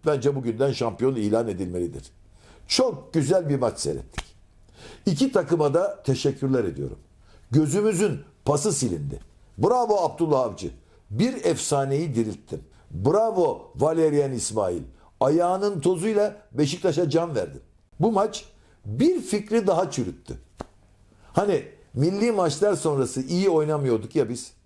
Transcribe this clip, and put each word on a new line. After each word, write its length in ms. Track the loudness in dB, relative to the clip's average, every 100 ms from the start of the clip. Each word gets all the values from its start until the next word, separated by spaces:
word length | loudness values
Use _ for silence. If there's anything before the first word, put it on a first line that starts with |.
| 0
Bence 300 | 2 0 0
bugünden 360 | -4 0 0
şampiyon 420 | 0 -4 0 0
ilan 340 | 0 2 2 0
edilmelidir. 540 | -4 -4 -4 -6 -8 -16 -20 -20 -20 -20 -20 -2
Çok 480 | 0 0 -2 -4
güzel 340 | -2 2 2 2
bir 100 | 0
maç 200 | 0 -2
seyrettik. 460 | -6 -6 -8 -14 -14 -20 _ _ -20 -20 -20 -6 -2
İki 260 | 0 2
takıma 420 | 0 0 0 2
da 280 | 2 0 -4
teşekkürler 640 | -2 0 0 -2 -2 0
ediyorum. 340 | -2 -6 -10 -12 -20 _ -20 -20 0
Gözümüzün 720 | 2 2 2 2 2 0 -2 -12 _
pası 280 | -2 0 0
silindi. 480 | 0 -2 -4 -6 -10 -16 _ -20 -2
Bravo 380 | 2 2 2 0
Abdullah 440 | 0 -2 0 2
Avcı. 300 | 0 -6 -12 -12 _ _ _
Bir 340 | 0 0 0
efsaneyi 680 | -2 -2 0 -2 0 -2 -2
dirilttin. 480 | -2 -2 -6 -12 -14 -14 -20 _
Bravo 840 | -2 2 4 2 2 0 0 -10 0
Valerian 560 | 2 4 4 4 2
İsmail. 500 | -2 -4 -2 -2 -2 -8 -18 -20 _
Ayağının 600 | 2 4 2 2 0 0
tozuyla 560 | 0 0 2 2 0 -2 _
Beşiktaş'a 580 | 0 0 2 0 2 2
can 240 | 2 0
verdin. 280 | -4 -4 -10 -20 _ _ 0
Bu 120 | 2
maç 320 | 2 0 -4 -16 _ _ _
bir 360 | -10 2 2 2
fikri 460 | -2 -4 0 0 2
daha 240 | 2 0
çürüttü. 440 | -4 -6 -8 -14 -16 -16 _ -18 _ _ _ _ _ -4
Hani 320 | -2 0 0 -4 -20 -12
milli 380 | -2 0 2 0
maçlar 420 | 2 0 2 0
sonrası 460 | 2 0 0 -2 -4
iyi 300 | -2 0 2
oynamıyorduk 680 | 2 2 0 0 0 0 -2
ya 120 | -2
biz. 300 | -4 -12 _